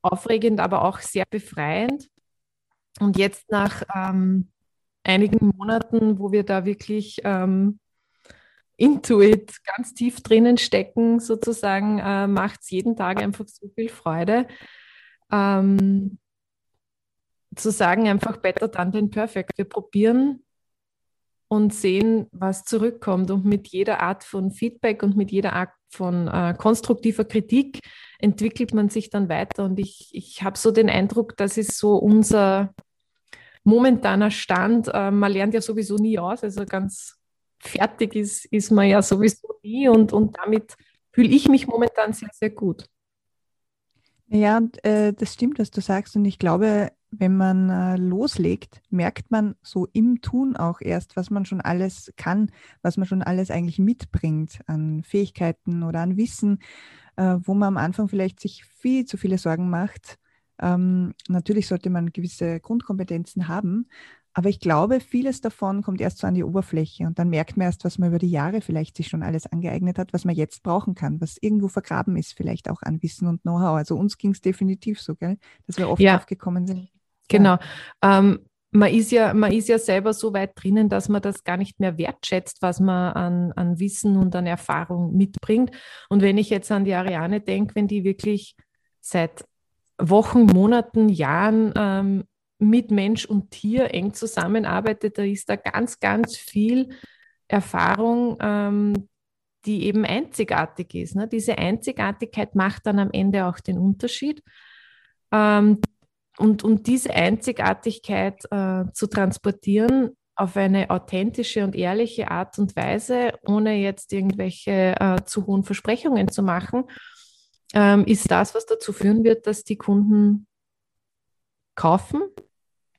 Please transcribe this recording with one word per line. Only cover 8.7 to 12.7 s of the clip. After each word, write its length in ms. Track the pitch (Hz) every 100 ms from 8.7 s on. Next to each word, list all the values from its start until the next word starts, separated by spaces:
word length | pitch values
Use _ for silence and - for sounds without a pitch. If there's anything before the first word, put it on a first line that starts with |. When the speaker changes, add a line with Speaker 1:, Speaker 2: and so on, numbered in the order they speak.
| -
Speaker 1:
into 440 | 262 294 - 220
it, 360 | 202 214 214 -
ganz 300 | - 196 247
tief 280 | - 240 240
drinnen 340 | - 220 240 240
stecken, 600 | - 202 190 - 233 233
sozusagen, 800 | 233 220 233 226 202 196 208 208
äh, 280 | 190 196 202
macht's 440 | 196 196 - -